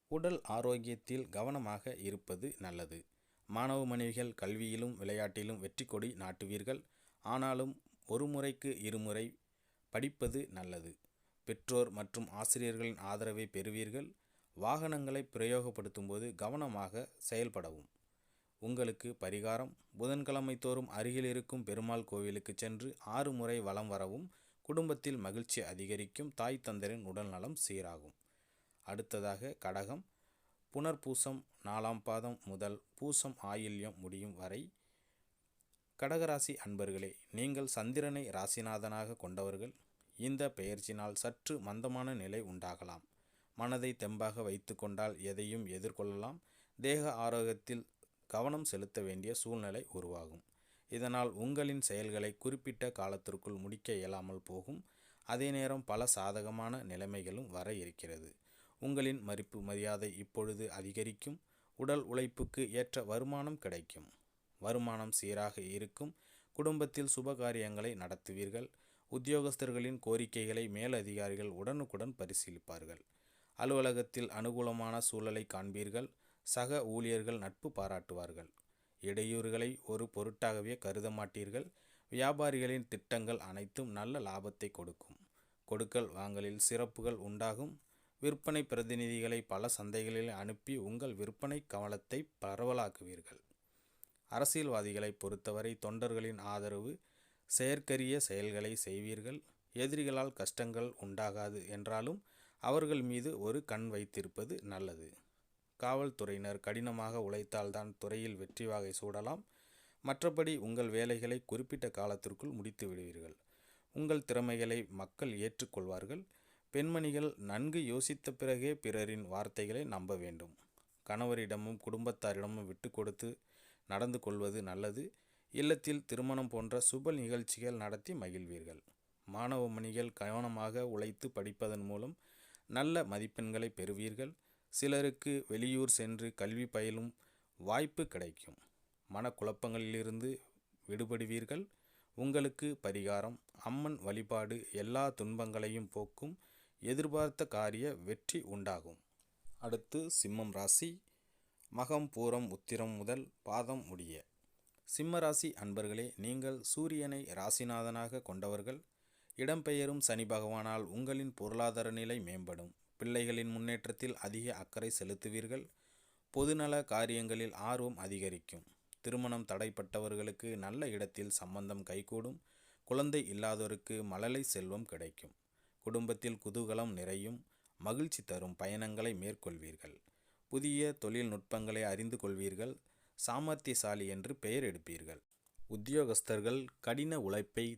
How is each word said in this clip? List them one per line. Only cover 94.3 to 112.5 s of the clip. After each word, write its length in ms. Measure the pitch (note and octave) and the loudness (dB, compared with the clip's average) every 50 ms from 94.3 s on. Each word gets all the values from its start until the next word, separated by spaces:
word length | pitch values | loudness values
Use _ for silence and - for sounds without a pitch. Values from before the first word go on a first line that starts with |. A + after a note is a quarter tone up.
அரசியல்வாதிகளை 800 | A2 A#2 C#3+ - - D#3+ D3+ C#3 A#2+ G#2+ G#2 G#2 G2+ G#2 G#2 G#2 | 2 4 4 6 4 4 4 4 2 2 2 2 0 0 -2 -2
பொறுத்தவரை 600 | G2+ - - G2 G#2 G2 - A2 G#2 G#2+ A2 A#2 A2+ - | -2 -4 -4 -4 -4 -2 -2 -2 -2 0 0 -2 -2 -2
தொண்டர்களின் 640 | - G#2+ A2 A2+ A#2+ A#2 A2+ A2+ A2+ A2+ A2 G2 | -4 -4 -2 0 0 0 0 0 -2 -2 -4 -4
ஆதரவு, 500 | G2+ G#2 G#2 G#2 G2+ G#2 G#2 G2+ G#2+ C3 E3+ - _ _ _ _ _ _ _ _ _ - | -4 -4 -2 -2 -2 -2 -2 -2 -4 -4 -6 -8 _ _ _ _ _ _ _ _ _ 2
செயற்கரிய 680 | - - B2+ C3 D3 C#3+ - - C3+ C3 C3 B2+ C3+ D3 | 4 4 6 4 2 0 2 2 2 4 4 2 4 2
செயல்களை 520 | - - G2 G2 G#2 G#2+ G#2 G#2 G#2 G#2+ A2+ | 2 2 2 0 0 0 0 0 0 0 -2
செய்வீர்கள். 640 | - - G2 F#2+ G2+ G#2 G#2+ A2 A2 G#2+ B2 C#3 D3+ - - _ _ _ _ - | -2 -2 -2 -2 -2 -2 -4 -4 -4 -6 -6 -8 -8 -10 -16 _ _ _ _ 0
எதிரிகளால் 580 | A#2 C3 C#3 D3+ D3+ D3 C#3 C3 C3 C3+ C#3 | 2 2 4 4 2 2 2 2 2 2 0
கஷ்டங்கள் 560 | - - G2 - - - A#2+ A#2 A2+ A#2 A#2+ B2 - - | 0 -2 -2 0 0 0 0 0 0 0 -2 -2 -2 -6
உண்டாகாது 600 | G2+ G2 G2 G2+ G#2+ G#2 G2 G#2+ G#2 G#2 G#2 G2+ F2+ G2+ | -8 -4 -2 0 0 0 0 0 -2 -2 -4 -6 -6 -6
என்றாலும் 500 | G#2 G2+ G2+ A2 A2 A2 A#2 C#3 F3+ G3+ - _ - - - - _ _ | -6 -6 -2 0 0 0 2 0 -2 -4 -6 _ -20 -20 -20 -20 _ _
அவர்கள் 400 | - B2 C#3 D#3 D#3 D3+ D3+ C#3 | 2 4 6 6 6 4 4 4
மீது 280 | B2+ B2 B2 B2 B2 D#3 D#3 G2+ | 2 2 0 0 0 0 -2 0
ஒரு 200 | G2+ A2 A#2 D3 D3 | 2 2 2 0 0
கண் 220 | - A2 A2 A2+ A2+ | -2 -2 -2 -2 -2
வைத்திருப்பது 680 | G#2+ G#2 G#2 - - G#2 F#2+ F2+ - - G#2+ C3+ F3+ - | -2 -4 -4 -4 -4 -6 -6 -4 -6 -6 -4 -4 -4 -6
நல்லது. 440 | G2 G2+ G2 F#2+ G2 F#2 E2 D#2+ D#2+ D#2+ - - - _ _ _ _ _ _ _ _ _ _ - | -6 -6 -4 -4 -4 -4 -4 -8 -12 -14 -16 -18 -20 _ _ _ _ _ _ _ _ _ _ -2
காவல்துறையினர் 800 | B2 B2 C3 C3+ C#3+ C#3 - - G#2 G2+ G2+ G2 G2+ G2+ G2+ G2 | 0 2 2 2 2 0 -2 -2 -2 -2 -2 -2 -2 -2 -4 -2
கடினமாக 600 | - G#2 G#2+ A#2 A#2+ B2 A#2 A2+ A2 A2 A#2 A#2 | -2 -2 -2 0 0 -2 0 -2 -2 -2 0 0
உழைத்தால்தான் 720 | G#2+ G2 G#2 G#2+ G#2 - - G#2+ G2+ G2+ G2 G#2+ G#2+ G#2+ G2 - | 0 0 0 -2 -2 0 0 0 0 0 -2 -2 -4 -6 -6 -6
துறையில் 380 | - G#2 G#2+ A2 A2+ A2+ G#2 | -4 -2 -2 -2 -2 -2 -4
வெற்றி 300 | F#2 G2 - - - A#2 | -6 -8 -8 -6 -4 -2
வாகை 260 | A2 G#2+ G#2 G2 F#2+ | 0 0 0 0 -2
சூடலாம். 520 | F#2+ - G#2 G#2 G2 G#2 G#2+ B2 D#3+ G3+ - - - - - - - - - - _ _ - | -2 -2 -4 -2 -2 -2 -2 -2 -4 -4 -6 -12 -20 -20 -20 -20 -20 -20 -20 -20 _ _ 0
மற்றபடி 500 | C3+ C3+ - - E3 D3 D#3+ D#3 D#3+ D#3 C3 | 0 2 4 4 4 6 6 4 4 4 2
உங்கள் 320 | G2+ A2 A#2 A#2+ A#2+ A2+ | 0 0 2 2 2 4
வேலைகளை 480 | G#2+ A2+ A#2 A#2+ A#2+ A2+ A#2+ A#2+ B2 B2+ - | 4 4 4 4 4 2 2 0 0 -2 -2
குறிப்பிட்ட 440 | - G#2+ A#2 C3 - D3 C3 B2+ A#2 | -2 -2 -2 -2 -2 -2 -2 -2 -2
காலத்திற்குள் 640 | - G2+ G2+ G2+ G2+ G2 - G2+ G2+ - - D3 | 0 0 0 0 0 -2 -4 -8 -8 -6 -6 -6